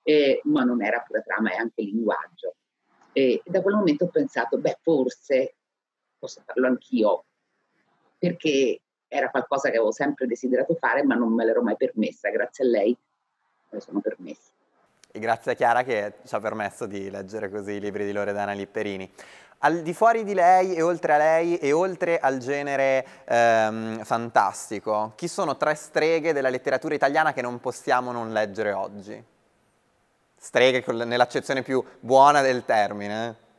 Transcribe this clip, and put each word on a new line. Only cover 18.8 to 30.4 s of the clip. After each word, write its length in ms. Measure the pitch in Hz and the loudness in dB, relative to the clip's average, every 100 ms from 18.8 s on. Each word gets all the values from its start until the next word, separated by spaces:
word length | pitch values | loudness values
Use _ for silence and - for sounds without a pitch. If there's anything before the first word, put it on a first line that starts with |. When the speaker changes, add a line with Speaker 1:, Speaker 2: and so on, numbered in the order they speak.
| 104 95 92 - - - - _ | -6 -8 -12 -18 -20 -20 -20 _
Speaker 2:
Al 200 | 147 170 | 0 0
di 120 | 160 | -6
fuori 300 | 170 226 226 | 2 2 2
di 100 | 208 | -2
lei 400 | 190 175 185 185 | 2 6 6 4
e 80 | 170 | 0
oltre 320 | 165 170 165 151 | 0 0 2 4
a 20 | |
lei 400 | 156 160 170 170 | 4 4 2 0
e 160 | 139 | 2
oltre 440 | 151 190 180 175 165 | 2 0 -2 -2 0
al 200 | 131 135 | 0 -2
genere, 680 | 123 143 143 139 135 135 - - - | -4 -4 -2 0 2 2 -2 -18 0
ehm, 760 | 120 117 113 110 110 110 110 107 | 4 6 4 2 -2 -8 -8 -4
fantastico, 1080 | 117 117 120 98 - - 104 110 107 110 - | -4 2 2 2 -2 -10 -8 -4 -4 -4 -8
chi 100 | 170 | -8
sono 300 | - 175 135 | -4 -4 -2
tre 180 | 147 151 | -2 -2
streghe 560 | - 160 156 165 160 | -4 -2 2 0 0
della 160 | 143 131 | 0 -2
letteratura 460 | 127 - 127 160 | -2 -2 -2 -2
italiana 400 | 147 139 151 156 | -2 0 2 0
che 80 | 135 | -2
non 180 | 123 120 | -6 -6
possiamo 540 | 127 - - 127 123 | -8 -8 -2 0 0
non 180 | 120 113 | -6 -4
leggere 400 | 110 107 98 104 | -2 -2 -2 -4
oggi? 500 | 98 95 101 98 107 120 _ _ _ _ _ _ _ _ _ _ | -4 -8 -12 -16 -18 -20 _ _ _ _ _ _ _ _ _ _
Streghe 440 | _ | _